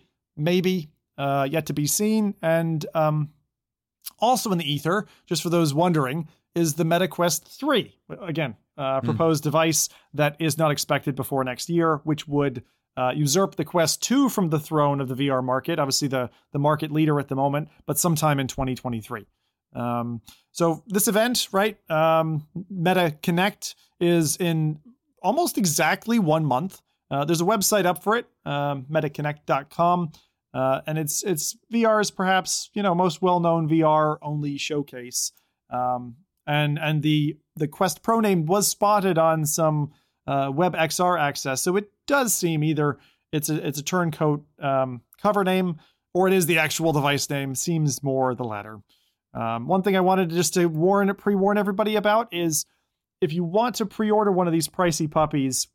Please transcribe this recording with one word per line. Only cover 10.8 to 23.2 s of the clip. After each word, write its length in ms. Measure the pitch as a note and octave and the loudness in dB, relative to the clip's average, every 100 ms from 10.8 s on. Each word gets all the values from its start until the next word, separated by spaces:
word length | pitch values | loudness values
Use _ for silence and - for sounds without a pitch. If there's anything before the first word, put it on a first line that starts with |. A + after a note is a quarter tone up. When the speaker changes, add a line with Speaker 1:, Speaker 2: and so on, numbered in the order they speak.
| - C#3+ D3+ C3+ | -2 -2 -2 -6
Speaker 1:
before 300 | B2 C#3 B2+ | -4 -4 -4
next 240 | B2 - | -6 -2
year, 320 | E3+ E3 D3 | 0 2 0
which 240 | D3+ D3+ - | -2 -4 -2
would, 380 | C#3+ C#3+ B2 - _ _ - | 0 0 -2 -12 _ _ -4
uh, 160 | B2+ C#3 | -2 0
usurp 400 | C#3+ D#3+ G3 - | 0 2 0 -2
the 80 | |
Quest 400 | D3+ F3 D#3 - | -2 0 0 0
two 240 | - B3+ C4+ | 0 2 2
from 220 | - E3+ | 2 0
the 100 | D3+ | -2
throne 400 | D3+ D#3 D3 C#3+ | 0 0 2 0
of 80 | C3 | -4
the 80 | B2+ | -2
V 140 | C#3 | 0
R 120 | C3 | 0
market. 380 | B2+ C3 D3 E3 | 0 -2 -2 -2
Obviously, 300 | C#3 C3 C#3+ | 0 0 0
the, 200 | C3 B2 - _ | -2 -4 -8 _
the 80 | C#3+ | -2
market 320 | D3 D3+ D#3 | 2 0 0
leader 260 | D3+ D#3 D3 | 0 2 2
at 120 | C#3 | 0
the 60 | C3+ | -2
moment, 340 | C#3 C#3+ D#3 _ - | 0 -2 -6 _ -6
but 120 | C#3+ | -2
sometime 440 | F3+ D#3 D#3 C#3 | 0 2 2 0
in 60 | C3 | -2
twenty 280 | - C3 B2 | -4 -6 -6
twenty-three. 500 | B2+ A#2 G#2 A#2 - _ _ _ _ - | -6 -8 -8 -10 -12 _ _ _ _ -8
Um, 460 | A#2+ A#2+ A#2+ A#2 - - _ | -4 -4 -4 -8 -12 -20 _
so 320 | - E3+ D#3 - | -2 0 0 -4
this 200 | G3 A#3 | -2 2
event, 400 | G#3+ A#3 A#3+ - | 2 2 0 -2
right, 260 | G3 A3 G#3+ _ | 0 0 -2 _
um, 560 | D#3 D#3+ D#3+ D#3+ D#3 D3+ F3 F#3+ | 0 4 4 2 -4 -6 -14 -12
Meta 460 | F#3+ E3+ F#3 E3+ D3+ | -2 0 2 0 0